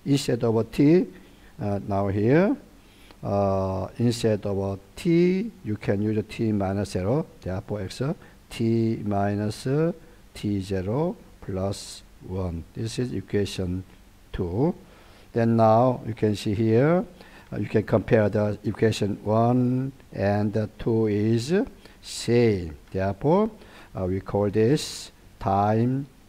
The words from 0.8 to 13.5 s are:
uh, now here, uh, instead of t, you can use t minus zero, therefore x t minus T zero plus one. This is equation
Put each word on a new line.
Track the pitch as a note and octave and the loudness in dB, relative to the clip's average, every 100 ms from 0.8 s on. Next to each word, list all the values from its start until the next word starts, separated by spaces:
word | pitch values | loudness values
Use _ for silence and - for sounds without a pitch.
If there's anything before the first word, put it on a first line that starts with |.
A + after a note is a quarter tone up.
| D3 F3 - - - - - - | 6 6 2 -6 -20 -20 -20 -8
uh, | G#2 G2+ G2 | -4 -4 -2
now | G2 G2+ | -2 0
here, | G2 G#2+ D3 G3 C#4 - - - - - - | 2 4 4 4 0 -8 -20 -20 -20 -20 -12
uh, | A#2+ G2+ G2 G2 F#2+ F#2+ F#2+ - | -4 0 2 0 -2 -4 -6 -2
instead | A#2 A#2 A2+ G#2+ G2+ | 0 0 0 0 -2
of | G2 G2 F#2+ - - | -4 -4 -6 -12 -6
t, | F3+ E3+ F3 F#3 A3+ - A2+ | 0 4 4 2 -4 -8 -8
you | G#2 | -6
can | - G2+ | -2 0
use | G#2+ G#2+ G2+ | 0 -2 -4
t | - A2+ | -2 0
minus | G#2 F#2+ G2 G2+ | 0 0 -2 -4
zero, | F#2 F#2+ C#3 E3+ - | -2 -2 -2 -2 -10
therefore | - F#2+ - G#2 | -10 -8 -8 -8
x | F#2+ - C3 F3 - - - | -8 -6 -6 -6 -10 -20 -14
t | - A2+ A2+ A2+ A2+ | -4 0 2 0 -2
minus | G#2+ G2+ G2+ G2+ G#2 - C3 C#3+ E3 - - - - | -2 0 0 0 -2 -4 -2 0 0 -2 -12 -20 -20
T | - G#2+ G2+ | -8 -4 -4
zero | F#2+ F#2+ F#2 B2 E3+ A#3 - - | -2 -4 -2 -2 -2 -6 -14 -18
plus | - F#2+ G2 G2+ - - - - - | -10 -6 -4 -6 -12 -18 -20 -20 -10
one. | F#2 F#2 E2 - | -6 -6 -6 -10
This | - A2+ - | -8 -8 -6
is | B2+ | -6
equation | - - - G2 | -6 -4 -2 -2